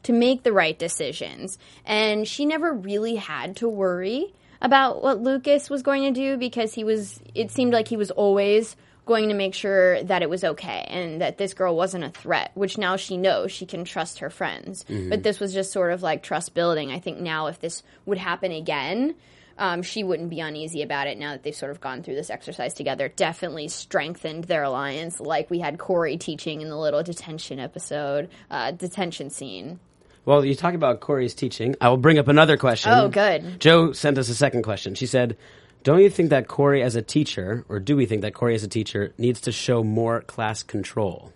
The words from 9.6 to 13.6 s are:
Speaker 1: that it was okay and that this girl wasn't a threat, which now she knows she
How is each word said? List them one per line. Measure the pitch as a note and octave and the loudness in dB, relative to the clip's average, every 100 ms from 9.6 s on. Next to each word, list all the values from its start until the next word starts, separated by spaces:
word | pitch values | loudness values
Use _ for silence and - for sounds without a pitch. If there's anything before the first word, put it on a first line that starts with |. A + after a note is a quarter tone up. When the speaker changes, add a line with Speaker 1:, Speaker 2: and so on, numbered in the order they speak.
| G3+ G3 F#3 F3 | 2 6 6 4
Speaker 1:
that | F3+ F#3 | 2 0
it | D#3+ | 0
was | F3+ | 0
okay | F3+ D3+ F3+ F#2+ - | -2 -4 -6 -8 -6
and | F3+ E3+ D#3+ | -8 -8 -4
that | D#3+ E3+ | -4 -2
this | G3 - | -6 -2
girl | F#3 E3 | 0 0
wasn't | F#3 F#3 | 0 -4
a | C#3+ | -8
threat, | - E3+ D#3+ - | -10 -2 -2 -2
which | - G3 G#3+ | -4 -4 -2
now | F#3 F#3+ | -2 -2
she | - F#3 | -4 0
knows | F#3+ A2+ F#3 | 2 2 -2
she | - | -8